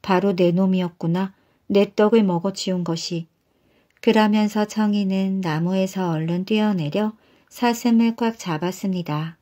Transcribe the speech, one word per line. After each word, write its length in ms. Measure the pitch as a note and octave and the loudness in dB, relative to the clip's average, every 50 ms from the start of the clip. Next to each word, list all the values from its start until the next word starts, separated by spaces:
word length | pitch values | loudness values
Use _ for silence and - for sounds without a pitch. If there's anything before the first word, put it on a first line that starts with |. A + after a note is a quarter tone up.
"바로 340 | _ - G3 F3+ F#3 G3+ F#3+ | _ 0 0 2 2 0 2
내 180 | F3 F#3 F3 E3+ | 2 2 2 4
놈이었구나. 800 | F3+ F#3+ F#3+ F#3+ F#3 F3+ F3 F3 _ - E3 E3+ F3+ F#3+ F#3+ - _ _ _ _ _ _ | 2 2 2 2 0 0 -4 -6 _ -4 -2 -2 -2 -2 -4 -8 _ _ _ _ _ _
내 260 | _ G3+ G3+ G3+ G3+ - | _ 2 2 2 2 2
떡을 280 | - G#3 G#3 A3 A3+ G#3+ | 2 2 4 4 4 4
먹어치운 600 | F#3+ F3 E3+ E3+ G3 F#3+ - - - F#3 F3+ F3 | 4 0 0 -2 -4 -6 -4 -6 -4 -4 -2 -2
것이." 420 | E3 E3 E3 - - F3+ E3 E3 _ _ _ _ _ _ _ _ _ _ _ _ _ _ _ | -4 -4 -4 -6 -6 -6 -8 -8 _ _ _ _ _ _ _ _ _ _ _ _ _ _ _
그러면서 640 | - A#3 G#3+ A3 G#3+ G#3+ G#3 G#3+ G#3+ G#3 G#3 G#3+ G#3 | 0 2 4 4 4 4 4 2 2 0 0 0 -2
청이는 760 | G#3 - G#3+ G#3+ G#3 G#3 G#3 G3+ F#3+ F#3+ F#3+ F#3+ F#3+ F#3+ F#3+ | -2 0 -2 0 0 0 0 0 0 0 0 0 0 -2 -2
나무에서 680 | F#3 F3 D#3 D#3 E3 F3 F#3 F#3+ F#3+ F#3+ F#3+ F#3+ F#3 F3+ | -2 -2 -2 0 0 0 0 0 -2 -2 -2 -4 -2 -2
얼른 340 | E3 D#3 D#3+ E3 E3+ F3 F#3 | -2 -2 -2 -2 -2 -4 -2
뛰어내려 680 | G3 G#3+ G#3+ G#3+ G#3+ G#3 F#3 D#3 D3 D3 G3 G#3+ G#3+ G#3+ _ _ _ _ _ _ _ | -2 0 0 2 0 0 -2 -2 -2 -2 -2 -2 -2 -4 _ _ _ _ _ _ _
사슴을 640 | _ - - A#3+ A#3 A#3 - A#3+ A#3 A3+ A#3 A#3 A3+ | _ -2 0 0 0 0 0 2 4 4 4 2 0
꽉 220 | - A#3+ A3+ A3+ - | 0 -4 -4 -4 -4
잡았습니다. 1000 | - F#3 E3 D3+ E3 F3 F3+ - - G3 F#3 F3+ F3 - D3+ D3+ D#3 D#3+ E3 _ | -6 -6 -6 -4 -4 -4 -6 -4 -4 -4 -4 -4 -4 -4 -4 -4 -6 -8 -10 _